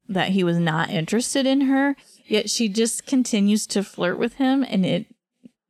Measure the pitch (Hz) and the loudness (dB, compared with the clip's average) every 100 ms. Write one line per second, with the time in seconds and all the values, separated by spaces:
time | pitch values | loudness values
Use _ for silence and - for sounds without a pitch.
0 | - 190 156 190 175 170 165 156 165 160 | -6 -2 0 2 2 2 0 0 -2 -4
1 | 160 214 247 277 262 269 269 269 277 277 | -2 -2 -2 0 2 2 2 2 2 -2
2 | - - - 214 208 - 226 196 226 - | -10 -20 -4 -2 -2 -2 -2 0 -2 -2
3 | - 262 240 214 202 214 - 208 196 - | -2 0 2 2 2 2 0 -4 -4 -2
4 | 175 - 233 - 262 269 262 - 180 175 | -2 0 -4 0 0 2 0 0 0 -2
5 | 220 _ _ _ - _ _ | -4 _ _ _ -20 _ _